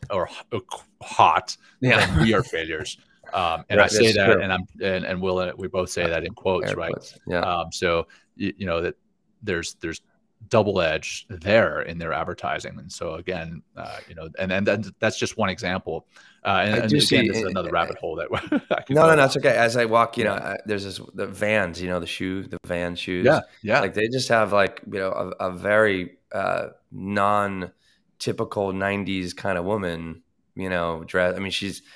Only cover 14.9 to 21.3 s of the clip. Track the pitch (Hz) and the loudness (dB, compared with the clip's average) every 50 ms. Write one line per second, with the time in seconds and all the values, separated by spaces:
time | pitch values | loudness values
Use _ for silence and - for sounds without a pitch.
14.9 | - - 110 110 - - 120 - - - 104 95 90 - 107 90 92 92 - 85 | -6 -2 -2 -2 -2 -2 -4 -4 -2 -2 -2 -2 -2 -2 -4 -4 -4 -4 -4 -6
15.9 | 80 80 - _ _ - - - _ _ - 98 98 92 95 104 110 120 113 107 | -8 -8 -8 _ _ -20 -20 -20 _ _ -2 0 2 2 4 2 2 2 2 2
16.9 | 107 - - - 139 127 113 104 95 113 104 90 92 92 87 82 85 82 85 - | 4 4 4 4 4 4 4 4 2 0 -2 -2 -2 -4 -2 0 0 0 0 0
17.9 | - - - 85 80 82 78 - 92 - - - 311 - - - - - - - | -4 -8 -8 -8 -6 -6 -6 -4 -4 -6 -4 -2 -2 -2 -2 -2 -4 -2 -2 2
18.9 | 135 151 165 160 160 147 135 135 - 139 131 139 113 113 117 117 113 123 117 110 | 4 6 6 8 8 8 6 4 4 2 2 4 4 4 4 2 2 2 2 4
19.9 | 110 117 117 113 - 117 110 104 98 - - - 98 - - 104 107 98 101 98 | 4 4 4 2 0 -2 0 0 0 -2 -4 -6 -8 -8 -6 -4 -4 -4 -4 -6
20.9 | 92 - - - - 101 101 98 | -10 -12 -14 -12 -10 -8 -8 -8